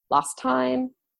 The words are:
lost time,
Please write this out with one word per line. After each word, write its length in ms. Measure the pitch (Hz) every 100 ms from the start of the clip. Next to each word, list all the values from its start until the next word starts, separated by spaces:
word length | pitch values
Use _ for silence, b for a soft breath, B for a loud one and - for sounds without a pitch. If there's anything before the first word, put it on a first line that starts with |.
| _
lost 280 | 143 147 -
time, 540 | 262 131 127 127 127 - _